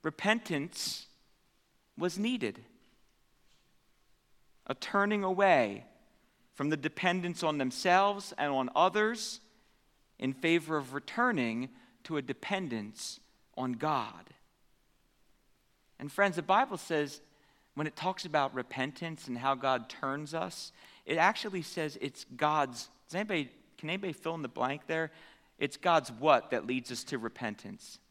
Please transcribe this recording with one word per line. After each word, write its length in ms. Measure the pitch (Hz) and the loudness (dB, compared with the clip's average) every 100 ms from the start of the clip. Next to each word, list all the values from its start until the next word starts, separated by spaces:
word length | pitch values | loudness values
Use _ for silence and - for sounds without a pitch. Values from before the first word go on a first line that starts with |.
Repentance 1040 | 156 - 196 226 - 156 151 - - - - _ _ _ _ _ _ _ _ - | -6 -2 2 2 2 -4 -4 -6 -8 -8 -14 _ _ _ _ _ _ _ _ -6
was 200 | 180 175 | -4 -2
needed. 420 | 220 247 117 - - _ _ _ _ _ _ _ _ _ _ _ _ _ _ _ _ _ _ _ - | -2 -2 -4 -6 -18 _ _ _ _ _ _ _ _ _ _ _ _ _ _ _ _ _ _ _ -10
A 100 | 135 | -8
turning 500 | - 202 202 208 190 | 0 2 4 2 2
away 580 | 185 196 156 110 104 - _ _ _ _ _ _ | 6 8 8 6 -2 -14 _ _ _ _ _ _
from 160 | - 147 | -4 -2
the 80 | 156 | 0
dependence 680 | 143 - 185 185 175 170 | -2 0 0 2 -2 -2
on 140 | 165 147 | -2 0
themselves 760 | 131 123 185 180 202 202 - - | -2 0 4 6 6 0 -8 -4
and 120 | 147 | 0
on 200 | 135 127 - | 0 0 4
others 640 | 180 196 214 233 - - - _ _ _ _ _ _ _ | 4 4 0 0 -8 -10 -16 _ _ _ _ _ _ _
in 140 | 131 | -4
favor 460 | 131 165 170 156 156 | -2 2 2 2 -4
of 160 | 131 | -2
returning 760 | 139 - - 247 196 120 113 131 - - _ - | -8 -6 0 2 2 0 -2 -6 -10 -20 _ -6
to 100 | 156 | -4
a 60 | |
dependence 1000 | 131 135 - 202 170 117 104 110 - - _ _ _ - | -4 -6 -4 -4 -2 -6 -6 -10 -12 -14 _ _ _ -6
on 160 | 127 | -4
God. 560 | 120 151 143 110 87 - - _ _ _ _ _ _ _ _ _ _ _ _ _ _ _ _ | -2 0 0 -2 -10 -20 -20 _ _ _ _ _ _ _ _ _ _ _ _ _ _ _ _
And 100 | 143 | -10
friends, 280 | - 202 170 | 2 4 4
the 40 | |
Bible 360 | 147 196 269 233 | 4 4 4 -2
says, 420 | - 160 147 - - _ _ _ _ - | 0 0 0 -4 -20 _ _ _ _ -6
when 120 | 151 | -6
it 80 | - | -2
talks 280 | 175 185 | -4 -4
about 300 | 180 151 139 | -2 0 0
repentance 720 | 127 120 - 135 147 170 156 - | -2 -6 -4 -4 -4 -10 -8 -8
and 100 | 120 | -2
how 180 | 135 135 | 0 0
God 340 | 135 127 113 | 2 0 -2
turns 440 | - 139 139 151 | -8 -6 -4 -6
us, 380 | 160 180 - - - - - - | -6 -6 -8 -14 -16 -20 -20 -4
it 120 | 160 | 4
actually 460 | 175 220 214 190 | 4 4 -4 -6
says 340 | 160 - 156 151 | -6 -4 -4 -4
it's 240 | 143 - - 127 | -8 -8 -16 0
God's, 500 | 151 156 139 117 - _ _ | 2 4 0 -2 -14 _ _
does 60 | 170 | -6
anybody, 340 | 214 180 139 - _ - | -2 -2 -2 -10 _ -12
can 120 | 156 | -6
anybody 240 | 185 196 | -4 -4
fill 220 | 151 185 165 | -6 -6 -4
in 60 | |
the 60 | 135 | -6
blank 360 | - 127 147 - | -2 -2 -2 -4
there? 240 | 160 160 - - - _ _ | -2 -2 -8 -20 -20 _ _
It's 160 | 143 - | -4 0
God's 360 | 185 165 135 | 4 4 2
what 400 | 113 147 131 - | 0 6 6 6
that 140 | 120 98 | -2 0
leads 260 | 127 123 | -4 -4
us 120 | 120 - | -10 -6
to 120 | 131 | -6
repentance? 840 | 113 - 113 104 101 - - - _ | -6 -6 -8 -8 -14 -16 -18 -20 _